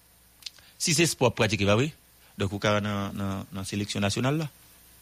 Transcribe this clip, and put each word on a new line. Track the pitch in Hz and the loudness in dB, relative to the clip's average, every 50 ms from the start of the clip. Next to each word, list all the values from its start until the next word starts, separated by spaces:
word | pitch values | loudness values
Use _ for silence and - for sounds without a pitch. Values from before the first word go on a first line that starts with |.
| _ _ _ _ _ _ _ _ - - - - - - _ - | _ _ _ _ _ _ _ _ -18 -18 -18 -18 -20 -20 _ -6
Si | - 180 151 | -2 0 2
se | 147 170 - | 4 2 2
spò | - - 131 120 - | 2 2 2 2 4
pratike, | - 117 98 110 95 98 | 2 2 2 2 2 4
pa | 98 104 | 4 4
vre? | 110 143 156 - - _ _ _ _ _ _ _ - | 4 4 0 -4 -10 _ _ _ _ _ _ _ -4
Donk | 101 92 101 | -4 -4 -4
ou | 101 - | -2 0
ka | 107 104 104 | 0 2 2
nan, | 101 104 101 101 98 98 - | 0 -2 -4 -4 -4 -6 -6
nan, | 101 98 98 98 95 - - | -6 -6 -4 -6 -6 -8 -10
nan | - 95 95 | -10 -10 -8
seleksyon | - 104 101 101 - - 107 101 | -6 -4 -4 -4 -4 -4 -2 -2
nasyonal | 98 - 117 120 135 147 160 | -2 0 0 0 0 0 -2
la. | 160 139 - - - - - - - - - - | -4 -6 -10 -16 -20 -20 -20 -20 -20 -20 -20 -20